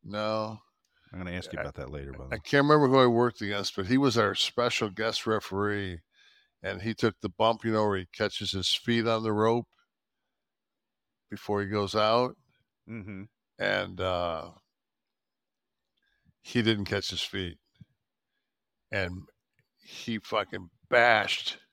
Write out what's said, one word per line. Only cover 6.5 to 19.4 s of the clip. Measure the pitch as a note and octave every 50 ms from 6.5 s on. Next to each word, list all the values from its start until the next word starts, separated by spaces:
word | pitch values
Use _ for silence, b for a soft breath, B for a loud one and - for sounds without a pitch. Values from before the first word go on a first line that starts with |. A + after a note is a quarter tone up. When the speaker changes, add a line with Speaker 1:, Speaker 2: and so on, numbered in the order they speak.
| b b -
Speaker 1:
and | F#2+ G2 F#2
he | G#2+ A#2 A2
took | - - A2+ G2 _
the | - G2+
bump, | F2 _ A2+ A2 A#2 A2 -
you | A#2
know, | A2 G#2+ G#2+ G#2+
where | G2+ F#2+
he | F2+ -
catches | - - G#2+ G2+ - - G#2 F#2+
his | - G2 F2+ - -
feet | - - - A#2 A#2 A2 A2+
on | A2+ A2 A2
the | A2
rope | G#2+ G#2 A2 A2+ A#2 A#2+ A2+ _ _ _ _ _ _ _ _ _ _ _ _ _ _ _ _ _ _ _ _ _ _ _ _ _ _ _ _ _ _ _ _ _
before | G#2 G#2 - - G#2 G2+
he | G2+ F#2+
goes | G#2 G#2 G2+ F#2+ G2+
out. | A2 G#2+ G#2+ A2+ A#2+ B2 B2+ A#2 _ _ _ _ _ _ _ _ _ _ -
Speaker 2:
Mm-hmm. | A2 A#2 G2 G2+ G#2 F#2+ G2 G#2+ _ _ _ _ _ -
Speaker 1:
And, | G2 G2 G2+ G2 F#2+ F#2+ F#2 F#2
uh, | G2 F#2+ F#2 F2 F2 E2+ E2 D#2+ - F#2 E2+ - _ _ _ _ _ _ _ _ _ _ _ _ _ _ _ _ _ _ _ _ _ _ _ _ _ _ _ _ _ _ _ _ _ _ _ _
he | _ - - B2
didn't | A2+ A2 A2+ G#2 G2+
catch | F2+ G#2 G2+ - -
his | F#2+ F2+
feet. | - - - G2 F#2 F2 F2 _ _ _ _ _ - _ _ _ _ _ _ _ _ _ _ _ _ _ _ _ _ _ _ _ _ _
And | - G2+ F#2+ F2+ F2+ F#2 D#2 - _ _